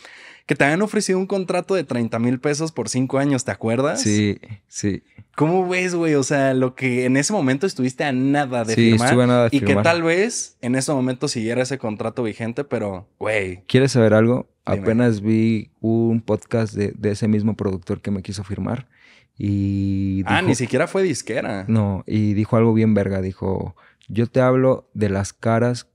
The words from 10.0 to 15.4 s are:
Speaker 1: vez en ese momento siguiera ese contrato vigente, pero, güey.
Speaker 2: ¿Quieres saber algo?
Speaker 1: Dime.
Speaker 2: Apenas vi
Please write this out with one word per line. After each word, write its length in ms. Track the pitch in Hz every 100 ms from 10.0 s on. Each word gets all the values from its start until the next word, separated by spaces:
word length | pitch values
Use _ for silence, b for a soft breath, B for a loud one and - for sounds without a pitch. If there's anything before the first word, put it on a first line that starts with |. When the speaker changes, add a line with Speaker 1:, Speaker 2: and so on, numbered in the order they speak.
Speaker 1:
vez 540 | 165 170 220 - - _
en 140 | 123 127
ese 160 | 131
momento 360 | 139 127 127 147
siguiera 340 | 123 110 120
ese 160 | 127 139
contrato 460 | 113 104 113 107
vigente, 400 | 117 98 113 117
pero, 440 | 139 120 104 92 101 _
güey. 440 | 101 110 95 92 _
Speaker 2:
¿Quieres 240 | 127 135
saber 200 | 127 113
algo? 360 | 107 113 127 - _ -
Speaker 1:
Dime. 140 | 98
Speaker 2:
Apenas 400 | 98 113 123 107
vi 500 | 104 110